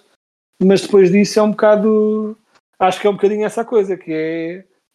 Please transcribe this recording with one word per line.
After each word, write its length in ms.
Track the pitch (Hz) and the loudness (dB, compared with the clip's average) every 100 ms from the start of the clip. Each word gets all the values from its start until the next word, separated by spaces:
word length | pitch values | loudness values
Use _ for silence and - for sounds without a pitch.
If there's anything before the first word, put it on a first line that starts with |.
| _ _ _ _ _ - | _ _ _ _ _ -2
mas 200 | 185 190 | 2 2
depois 280 | - 202 180 | 2 4 4
disso 280 | 202 202 220 | 4 0 0
é 40 | |
um 80 | 214 | 0
bocado, 840 | 214 214 214 214 214 214 214 214 220 _ _ _ - | 2 2 2 2 0 0 -2 -6 -12 _ _ _ -2
acho 220 | 185 175 | -2 0
que 60 | 208 | -2
é 40 | |
um 40 | |
bocadinho 300 | 196 196 208 | 0 -2 0
essa 200 | 214 - | -4 -6
coisa, 320 | 226 226 196 180 | -4 -2 -2 -4
que 160 | - | -8
é 520 | 156 160 165 165 185 - _ _ | -6 -6 -6 -8 -12 -18 _ _